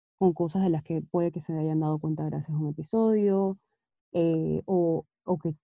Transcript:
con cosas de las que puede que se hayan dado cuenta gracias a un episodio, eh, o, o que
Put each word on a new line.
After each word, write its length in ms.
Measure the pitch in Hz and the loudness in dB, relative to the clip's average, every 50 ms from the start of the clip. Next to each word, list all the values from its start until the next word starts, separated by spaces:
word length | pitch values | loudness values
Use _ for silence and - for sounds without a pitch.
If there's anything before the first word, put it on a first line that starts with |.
| _ _ _ - | _ _ _ 2
con 140 | 196 185 165 | 2 2 2
cosas 280 | - 175 165 - 190 190 | 2 -2 -2 0 0 2
de 60 | 185 | 2
las 120 | 165 156 151 | 2 0 -2
que 180 | - 165 156 | -4 -6 -6
puede 300 | 151 - - 175 170 170 | -4 -2 -2 0 0 0
que 80 | 170 170 | -2 -6
se 140 | 151 - 160 160 | -8 -6 -4 -2
hayan 220 | 156 156 156 156 | -2 0 0 0
dado 180 | 156 151 156 151 | 0 0 -2 -2
cuenta 260 | 156 160 156 156 156 | -2 -4 -4 -4 -4
gracias 300 | 156 - 147 143 - 151 | -6 -6 -6 -6 -4 -4
a 40 | 151 | -4
un 80 | 156 151 | -4 -4
episodio, 880 | 156 156 156 - - 226 226 220 220 214 208 202 190 196 196 190 196 - _ _ _ _ _ _ _ _ _ _ | -6 -8 -8 -4 0 0 2 2 2 4 4 4 2 2 2 0 -2 -6 _ _ _ _ _ _ _ _ _ _
eh, 500 | - 175 170 165 165 160 160 156 156 156 156 | -2 0 2 2 2 2 0 0 -2 -2 -2
o, 400 | - 190 180 175 165 165 160 - _ _ _ - | 0 0 2 2 2 0 -2 -4 _ _ _ -4
o 140 | - 185 156 | -4 -4 -2
que 160 | - 170 156 - | -2 -6 -6 -6